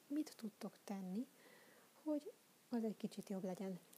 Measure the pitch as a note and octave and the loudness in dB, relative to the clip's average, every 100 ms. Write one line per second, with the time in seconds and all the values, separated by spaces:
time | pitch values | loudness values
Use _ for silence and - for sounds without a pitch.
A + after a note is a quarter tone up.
0 | - D4 D4+ - A3 - G3+ - - G3 | 0 0 0 -2 -6 -4 -8 -6 -4 -2
1 | F#3 G3 C4+ - - - - - - - | 0 0 -2 -6 -20 -20 -20 -20 -20 -6
2 | D#4 D4+ D#4+ - - - - A#3+ A3 - | 2 2 2 -10 -16 -20 0 2 2 2
3 | G#3 - - F#3+ F#3 F#3 F#3+ F3+ - | -2 -2 -2 0 0 0 -2 -2 -6